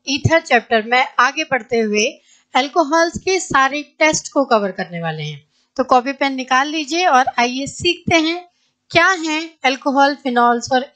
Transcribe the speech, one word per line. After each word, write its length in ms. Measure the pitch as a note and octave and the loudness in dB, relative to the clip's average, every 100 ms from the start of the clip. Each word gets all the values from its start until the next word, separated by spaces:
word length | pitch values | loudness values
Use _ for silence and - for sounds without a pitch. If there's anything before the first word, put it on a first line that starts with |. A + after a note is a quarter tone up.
| - | -8
ether 320 | C#4 - E4 | -4 2 0
chapter 420 | E4 B3 - A#3 | 2 0 2 -2
में 240 | G#3+ B3 C4 - | 2 0 0 2
आगे 260 | B3 C#4 | 0 0
बढ़ते 340 | D#4 C4 B3+ A#3 | -4 -4 -2 -2
हुए 260 | A3 G#3 A3 D#4+ _ _ _ | 0 0 -2 -4 _ _ _
alcohols 600 | B3+ C#4 F4 D4 E4 E4+ - | -2 0 0 2 2 0 -2
के 200 | - F#4 | -2 -2
सारे 400 | F4 C#4+ C4 C#4+ C#4+ _ | 0 2 2 0 -8 _
test 340 | D#4 D4+ - | 0 0 -4
को 120 | D4+ | -2
cover 260 | C4+ A3 G3+ | 0 0 0
करने 300 | F#3 F3 E3+ | -4 -8 -8
वाले 220 | E3 D#3 | -8 -6
हैं। 180 | D3+ D3 - _ _ - | -10 -12 -18 _ _ -6
तो 80 | |
copy 280 | B3+ B3+ A#3+ | 2 2 2
pen 220 | C4+ C#4 | -2 -4
निकाल 340 | C4+ B3+ B3+ C#4+ | -4 -2 0 0
लीजिए 380 | D#4 C#4 E4 F4+ | -4 -4 -2 2
और 180 | C4 C4 - | 2 2 0
आइए 280 | A#3+ B3+ C#4 | -2 -4 -8
सीखते 500 | - F4 E4+ - E4+ | -4 -4 -4 0 0
हैं 280 | D#4 F4 F4+ _ _ _ _ | 0 -4 -10 _ _ _ _
क्या 180 | - F4 | 0 2
हैं 340 | F#4 D#4+ D#4 E4 D#4+ | 0 -2 -4 -6 -4
alcohol, 500 | C4 C4+ D4 C4 C#4 | -4 -2 -2 2 2
phenols 580 | C#4+ C4+ A#3+ A#3+ A#3+ A#3+ | 0 -2 2 2 2 0
और 140 | B3+ C4+ | -2 -2